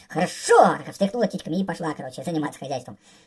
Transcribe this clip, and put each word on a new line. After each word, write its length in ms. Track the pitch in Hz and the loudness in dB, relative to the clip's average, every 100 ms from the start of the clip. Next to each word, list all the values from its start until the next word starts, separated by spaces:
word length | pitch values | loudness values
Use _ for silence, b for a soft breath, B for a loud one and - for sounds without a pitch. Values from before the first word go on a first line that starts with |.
| B | B
хорошо! 680 | 156 180 - - 466 202 143 | -4 -2 -2 4 8 8 6
Такая 140 | 147 | -6
встряхнула 340 | - 196 247 208 | -2 -2 0 -2
титьками 300 | 180 - 175 | -2 -6 -4
и 80 | |
пошла, 280 | 190 165 165 | -4 -4 -6
короче, 300 | 151 135 - | -6 -10 -10
заниматься 360 | 151 160 143 - | -6 -4 -4 -6
хозяйством. 380 | 139 131 123 - b b | -8 -8 -8 -18 b b